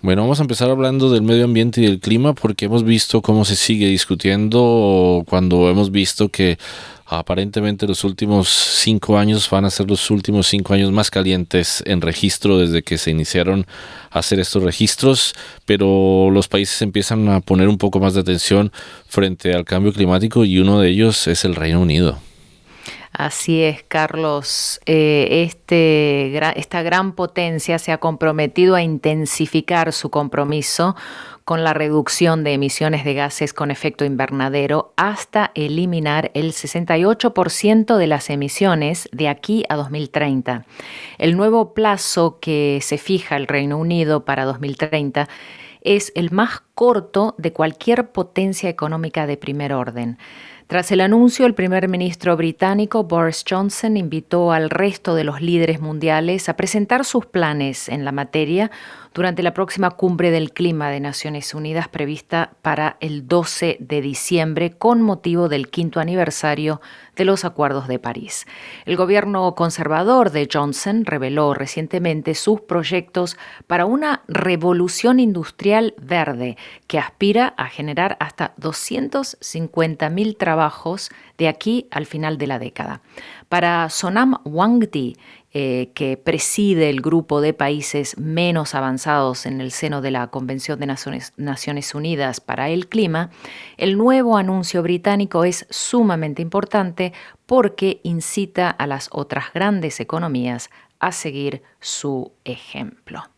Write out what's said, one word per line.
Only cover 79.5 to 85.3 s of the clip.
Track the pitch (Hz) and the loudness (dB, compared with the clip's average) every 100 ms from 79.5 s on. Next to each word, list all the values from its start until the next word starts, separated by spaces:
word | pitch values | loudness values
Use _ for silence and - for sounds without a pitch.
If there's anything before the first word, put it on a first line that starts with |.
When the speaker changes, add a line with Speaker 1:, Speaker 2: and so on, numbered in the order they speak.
| 165 160 - 160 151 156 | -8 -6 -2 -2 -2 -4
Speaker 2:
mil | 175 214 | -2 -4
trabajos | 208 175 160 151 - 165 190 - - - - | -2 0 2 0 -2 -10 -8 -12 -18 -20 -2
de | 160 | -2
aquí | 156 214 240 - | -2 -4 -4 -4
al | 147 | -10
final | 151 156 156 151 | -8 -6 -6 -6
de | 139 | -6
la | 127 | -6
década. | 123 - - 127 _ - - - _ | -8 -10 -10 -12 _ -20 -20 -20 _
Para | 175 175 170 160 | 0 0 0 -2
Sonam | - 185 202 262 254 | -4 -2 0 0 0
Wangdi, | 151 156 208 240 214 147 123 123 - | -4 0 2 2 0 -4 -6 -8 -20